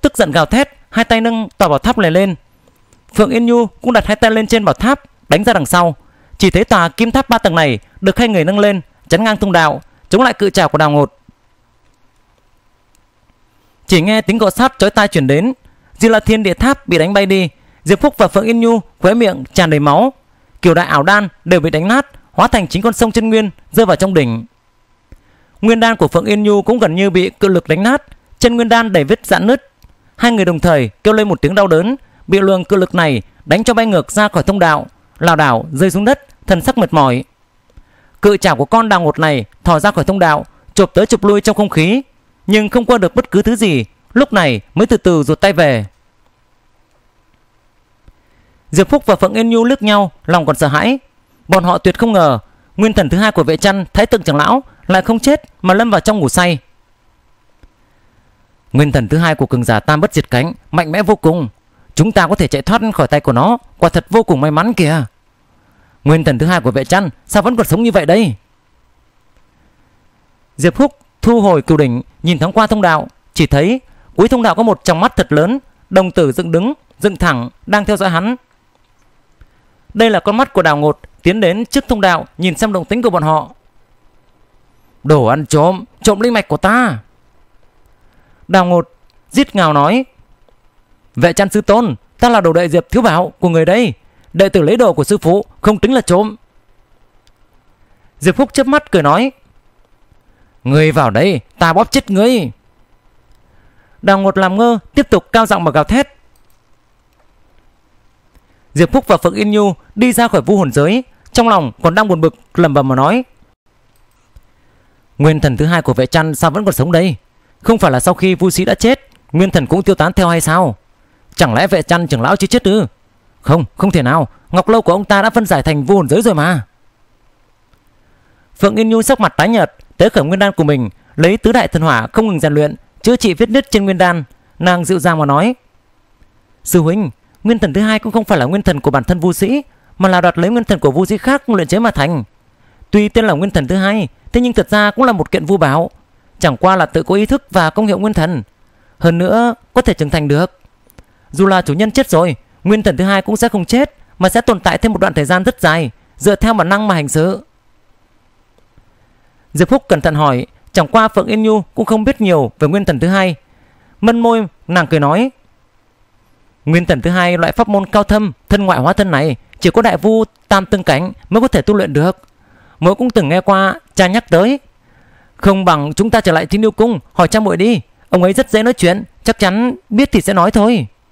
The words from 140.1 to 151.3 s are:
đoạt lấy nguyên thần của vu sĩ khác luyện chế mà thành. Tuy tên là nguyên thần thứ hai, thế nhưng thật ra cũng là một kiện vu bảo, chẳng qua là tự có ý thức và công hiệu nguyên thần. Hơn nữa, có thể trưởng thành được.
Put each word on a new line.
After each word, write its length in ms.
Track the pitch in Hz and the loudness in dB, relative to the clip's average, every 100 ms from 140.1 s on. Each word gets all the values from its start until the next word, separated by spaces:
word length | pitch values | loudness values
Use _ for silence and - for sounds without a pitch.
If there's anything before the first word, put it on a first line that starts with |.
| 180 | 2
đoạt 160 | 175 170 | 0 0
lấy 120 | 175 | -2
nguyên 140 | 240 | -2
thần 160 | 226 190 | -2 0
của 120 | 147 | 0
vu 140 | 135 190 | 0 -2
sĩ 120 | 214 | -2
khác 320 | - 277 - | -2 -2 -2
luyện 180 | 208 156 | -2 0
chế 120 | 190 | -2
mà 120 | 233 | -2
thành. 320 | - 143 160 110 _ _ _ _ _ - | -2 -2 -4 -8 _ _ _ _ _ -2
Tuy 180 | 208 208 | 0 0
tên 180 | 233 220 | 0 0
là 60 | |
nguyên 180 | 151 196 | 0 -2
thần 160 | 170 131 | -2 -2
thứ 80 | 185 | -2
hai, 320 | 190 214 175 _ - | -2 -2 -6 _ -4
thế 100 | 240 | -2
nhưng 120 | 247 | 0
thật 160 | 220 175 | -2 0
ra 220 | 208 208 | 0 0
cũng 140 | 202 254 | 0 0
là 60 | |
một 200 | 202 151 | 0 -2
kiện 140 | 185 156 | -4 -2
vu 120 | 196 | 0
bảo, 340 | 156 147 170 _ _ _ _ - | 0 0 -4 _ _ _ _ -6
chẳng 180 | 160 127 | -4 0
qua 180 | 185 190 | 0 2
là 100 | 156 | 0
tự 180 | 170 | -2
có 120 | 156 196 | -2 -2
ý 100 | 214 | 0
thức 180 | 277 - | -4 -2
và 180 | 190 160 | -2 0
công 180 | - 214 | -2 -2
hiệu 120 | 190 | -2
nguyên 140 | 214 | -2
thần. 300 | 214 160 160 101 _ _ _ _ - | -2 -2 -4 -10 _ _ _ _ -4
Hơn 180 | 170 170 | -2 0
nữa, 380 | 180 214 240 226 _ | 0 0 0 -4 _
có 80 | - | -2
thể 120 | 247 | 0
trưởng 160 | 185 147 | -2 -2
thành 180 | 160 147 | -2 0
được. 320 | 143 185 _ _ _ _ _ - _ _ | 0 -2 _ _ _ _ _ -20 _ _